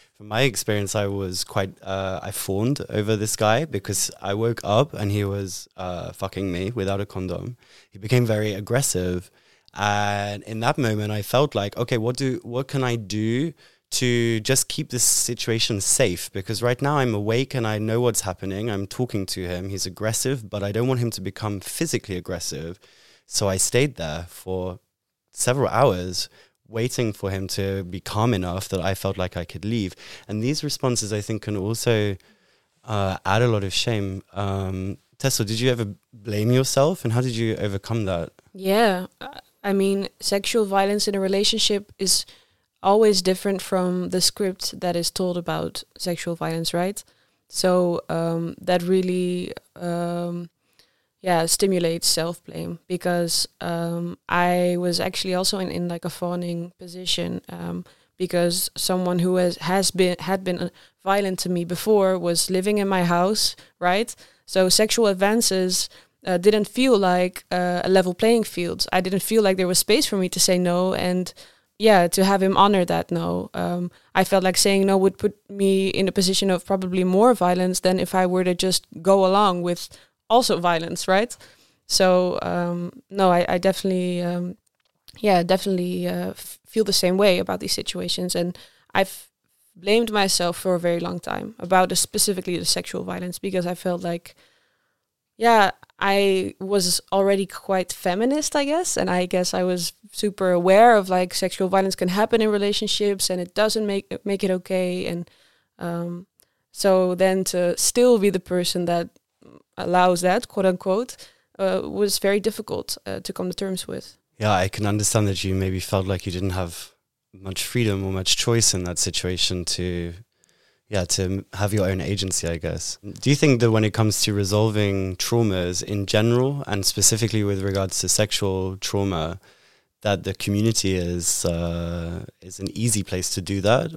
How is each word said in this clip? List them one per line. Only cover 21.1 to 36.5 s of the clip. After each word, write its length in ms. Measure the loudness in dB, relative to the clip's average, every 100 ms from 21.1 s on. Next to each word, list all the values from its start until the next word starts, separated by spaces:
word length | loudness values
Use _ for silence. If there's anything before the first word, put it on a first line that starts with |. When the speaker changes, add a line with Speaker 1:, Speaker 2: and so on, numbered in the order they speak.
Speaker 1:
to 80 | -4
become 400 | -8 -6 -6 -6
physically 560 | -6 -6 -4 -4 -4 -8
aggressive." 640 | -6 -8 -8 -8 -10 -12 _ _ _ _ -8
So 220 | -2 0
I 80 | 0
stayed 400 | 0 2 0 -2
there 300 | -8 -8 -10
for 520 | -14 -8 -6 -6 -10 _ _ _ _ _
several 360 | -4 0 0 2
hours 600 | 4 2 2 -2 -6 -8 _ _ _ _
waiting 460 | -4 -4 -2 -2
for 180 | -2 -4
him 180 | -4 -6
to 340 | -4 -4 -4
be 160 | -6 -10
calm 340 | -6 0 2
enough 360 | 2 0 -4 -4
that 120 | -4
I 140 | -2
felt 220 | -2 -2 -2
like 180 | -4 -6
I 80 |
could 200 | -8 -8
leave. 300 | -4 -2 -4 -6 -18 -18 -10
And 120 | -4
these 220 | -4 -4
responses, 500 | -4 -4 -2 -2 -2
I 80 | -4
think, 220 | -4 -6
can 140 | -4 -4
also, 600 | -4 -2 0 2 0 -4 _ _ _ _ _ _
uh, 320 | -6 -2 -2 -2
add 180 | 0 2
a 60 | 2
lot 160 | 2
of 80 | -2
shame. 500 | -2 -2 -2 -2 -6 -10
Um, 640 | -6 -4 -4 -4 -4 -6 -8 _ -6
Tessel, 260 | -2 0
did 140 | -2 0
you 120 | 0
ever 160 | 0 -2 -8 _
blame 400 | -16 -6 0 2